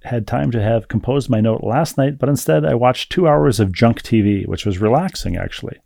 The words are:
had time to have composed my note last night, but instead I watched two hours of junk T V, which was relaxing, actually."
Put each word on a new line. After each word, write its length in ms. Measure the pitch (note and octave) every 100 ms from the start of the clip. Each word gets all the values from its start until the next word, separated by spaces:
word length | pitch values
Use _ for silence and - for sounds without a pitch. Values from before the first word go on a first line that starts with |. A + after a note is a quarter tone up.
had 240 | - A#2+ G#2+
time 240 | C3 C#3+
to 100 | A#2
have 260 | G#2 A2+ -
composed 420 | A2 - C#3 B2
my 120 | A2
note 220 | A2 A2
last 340 | G#2 B2+ E3 -
night, 200 | C3+ C#3+
but 120 | C3+
instead 360 | C#3 - D#3 D3+
I 100 | A#2+
watched 360 | B2 - -
two 160 | - E3
hours 320 | D3 D3 A2
of 120 | G2
junk 300 | F2+ A#2 A#2
T 200 | - A2+
V, 220 | G2+ G2+
which 220 | F#2+ F#2+ G#2+
was 140 | F#2
relaxing, 560 | G#2+ C3+ F#3 - F#2 F2
actually." 420 | F2+ - - -